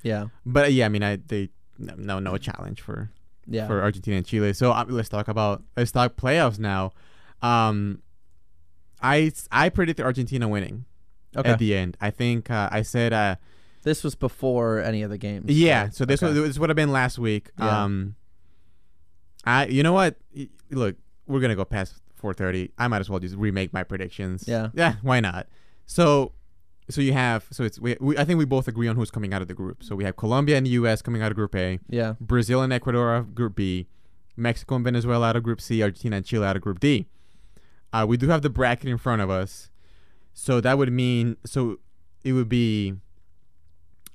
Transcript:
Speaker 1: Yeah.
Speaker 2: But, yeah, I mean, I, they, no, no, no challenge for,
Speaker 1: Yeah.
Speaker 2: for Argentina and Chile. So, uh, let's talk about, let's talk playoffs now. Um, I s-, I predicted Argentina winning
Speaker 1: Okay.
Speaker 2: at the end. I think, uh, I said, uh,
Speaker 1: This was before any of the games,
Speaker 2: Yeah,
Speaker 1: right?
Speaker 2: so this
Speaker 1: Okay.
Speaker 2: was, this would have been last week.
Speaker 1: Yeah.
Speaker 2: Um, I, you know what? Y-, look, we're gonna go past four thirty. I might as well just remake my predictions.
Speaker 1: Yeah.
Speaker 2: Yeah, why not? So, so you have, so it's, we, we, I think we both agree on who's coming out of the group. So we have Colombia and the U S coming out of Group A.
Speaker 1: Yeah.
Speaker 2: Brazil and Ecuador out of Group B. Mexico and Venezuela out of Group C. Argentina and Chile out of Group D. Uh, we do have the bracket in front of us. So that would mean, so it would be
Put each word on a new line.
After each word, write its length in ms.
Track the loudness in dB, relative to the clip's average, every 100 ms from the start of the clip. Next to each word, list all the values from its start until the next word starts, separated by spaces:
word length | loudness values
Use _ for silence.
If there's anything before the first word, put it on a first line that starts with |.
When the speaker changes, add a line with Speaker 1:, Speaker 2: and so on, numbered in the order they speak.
Speaker 1:
Yeah. 240 | -4 -4 -6 -10 0
Speaker 2:
But, 280 | 4 6
yeah, 120 | 4 4
I 40 |
mean, 140 | 2
I, 140 | 0 -2
they, 320 | -4 -4 -4 -10 -20 -14
no, 160 | -14 -10
no, 240 | -6 -4
no 180 | -4 -4
challenge 440 | -6 -8 -10 -10
for, 300 | -10 -8 -10 -12 -20 -20 -8
Speaker 1:
Yeah. 200 | -6 -2
Speaker 2:
for 140 | 0
Argentina 360 | 0 0 -2 -2
and 80 | 0
Chile. 260 | 0 0
So, 180 | 2 2
uh, 120 | 2 0
let's 180 | -4 -4
talk 200 | -4 -4
about, 340 | 0 0 -2 -6 -4
let's 140 | 0
talk 220 | 2 0 0
playoffs 420 | 0 2 2 0
now. 320 | -2 -2 -4 -8 -20 -20 -20 -2
Um, 600 | 2 4 4 2 -2 -6 -12 -20 -20 -20 -20 -20 -20 -20 -20 -4
I 260 | 2 4 2
s-, 200 | -2 -2
I 200 | 2 2
predicted 340 | 2 0 0 -2
Argentina 440 | -2 -2 -2 -2
winning 340 | -2 -4 -10 -14 -18 -20 -20 -8 0
Speaker 1:
Okay. 120 | 2
Speaker 2:
at 80 | 4
the 140 | 4
end. 220 | 2 0 -2
I 80 | -4
think, 400 | -2 0 -2 -2
uh, 160 | -2 0
I 100 | -2
said, 320 | -2 0 2
uh, 220 | 2 0 -2 -8 -20 -20 -6
Speaker 1:
This 200 | -2 0
was 120 | -2 -4
before 680 | -6 -2 0 2 2 0
any 220 | 0 -2
of 80 | -4
the 60 | -6
games, 260 | -6 -4 2
Speaker 2:
Yeah, 320 | 4 6 4
Speaker 1:
right? 100 | 0
Speaker 2:
so 100 | -2 0
this 160 | 2
Speaker 1:
Okay. 140 | 2 2
Speaker 2:
was, 120 | 0
this 100 | 0
would 100 | 0
have 60 | 2
been 160 | 2
last 260 | 2 0 -2
week. 320 | -2 -2 -4 -4
Speaker 1:
Yeah. 240 | 0 0 0
Speaker 2:
Um, 300 | -2 -4 -10 -18 -20 -20 -20 -20 -20 -20 -20 -20 -20 -20 -8 0
I, 220 | 2 2
you 160 | 2
know 100 | 4
what? 240 | 4 2 0 -12 -16
Y-, 140 | -16 -16 -8
look, 260 | -2 -2 -4 -14 -18 -4
we're 120 | 0
gonna 160 | 0 0
go 80 |
past 380 | -2 -4 -4 -10 -20
four 200 | -10 -6
thirty. 380 | -2 -2 -2 -6 -4
I 120 | -2
might 100 | 0
as 100 | -2
well 100 | -4
just 140 | -6 -4
remake 340 | -2 -2 -2
my 120 | -4
predictions. 600 | -6 -8 -8 -8 -6 -6 -4
Speaker 1:
Yeah. 180 | -4 -2
Speaker 2:
Yeah, 220 | 0 0 0
why 200 | 0 2
not? 260 | 0 -4 -10 -16 -20 -20 -4
So, 480 | 2 4 4 2 -6 -20 -20 -20 -18 -8
so 100 | -2
you 140 | 2
have, 320 | 2 2 0 -4
so 120 | -4
it's, 160 | -4 -2
we, 160 | -4 -2
we, 160 | 0 0
I 80 | 2
think 120 | 2
we 60 |
both 240 | 2 0 0
agree 220 | -2 0
on 80 | 0
who's 120 | -2
coming 220 | -4 -4
out 80 | -4
of 60 | -4
the 60 |
group. 280 | -8 -10 -10
So 140 | -8 -4
we 80 |
have 140 | -4 -2
Colombia 400 | 0 2 4 2
and 80 | 4
the 60 |
U 140 | 2 2
S 160 | 0
coming 200 | -2 -4
out 100 | -2
of 60 | -2
Group 180 | -2 -2
A. 240 | -2 -4 -4
Speaker 1:
Yeah. 280 | -4 -4 -4
Speaker 2:
Brazil 420 | 0 2 4 2
and 120 | 2
Ecuador 400 | 0 0 0 2 0
out 40 |
of 140 | -2 -4
Group 200 | -4 -2
B. 320 | -2 -2 -6 -14 -20 -20 -18 -4
Mexico 400 | -2 -2 -2 -2
and 80 |
Venezuela 460 | 0 0 2 2 2
out 80 | 2
of 60 |
Group 180 | -2 -4
C. 200 | -2 0
Argentina 360 | 2 0 -4 -4
and 80 | -2
Chile 200 | 0 0
out 120 | 0
of 40 |
Group 200 | -4 0
D. 260 | 2 2 -2 -12 -20 -20 -20 -20 -20 -20 -6
Uh, 120 | 0 2
we 120 | 2
do 100 | 4
have 140 | 2
the 80 | 2
bracket 400 | 2 2 0 -2
in 80 | -2
front 240 | 0 0
of 80 | 0
us. 420 | 0 -4 -8 -20 -20 -20 -20 -20 -20 -20
So 260 | -8 0 2
that 180 | 4 4
would 140 | 2
mean, 460 | 2 2 2 2 -2 -4
so 340 | -2 -2 -4 -12 -20 -20 -8 -2
it 80 |
would 160 | 0 2
be 460 | 2 2 2 -2 -6 -12 -20 -20 -20 -20 -20 -20 -20 -20 -20 -20